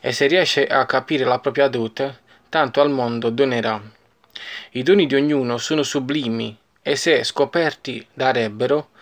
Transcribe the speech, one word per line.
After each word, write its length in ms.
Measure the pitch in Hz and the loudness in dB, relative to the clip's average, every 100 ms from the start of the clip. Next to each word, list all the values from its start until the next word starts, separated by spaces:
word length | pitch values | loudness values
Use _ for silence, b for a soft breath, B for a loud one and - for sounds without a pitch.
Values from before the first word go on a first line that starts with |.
e 120 | 131 | -4
se 160 | 123 139 | 0 2
riesce 400 | 180 165 - 139 | 4 2 2 2
a 180 | 139 127 | 2 2
capire 380 | 131 127 151 | -2 0 -2
la 160 | 123 123 | 0 0
propria 260 | - 131 139 | -2 2 0
dote, 540 | 123 113 - 139 131 _ b _ | 2 -6 -4 -6 -6 _ b _
tanto 320 | 160 139 117 | -2 0 2
al 100 | 143 | 2
mondo 400 | 135 120 117 117 | 2 -2 -2 -2
donerà. 520 | 117 135 120 113 107 107 _ _ _ _ - B B B | 0 0 0 -2 -4 -8 _ _ _ _ -20 B B B
I 120 | 123 | -6
doni 220 | 127 202 156 | 4 4 6
di 100 | 139 | 2
ognuno 420 | 147 147 123 120 | 2 0 0 -4
sono 240 | - 156 | -2 -2
sublimi, 760 | 143 147 127 151 123 113 110 110 _ _ | 0 -2 -2 -4 -2 -4 -6 -10 _ _
e 140 | - | -4
se 300 | 143 - 143 | -2 2 2
scoperti 840 | 113 - 139 170 160 - - 120 - | 2 -2 0 0 -2 -2 -12 -12 -14
darebbero 760 | - 131 123 110 104 123 147 151 B | -2 0 2 -2 -2 0 0 -2 B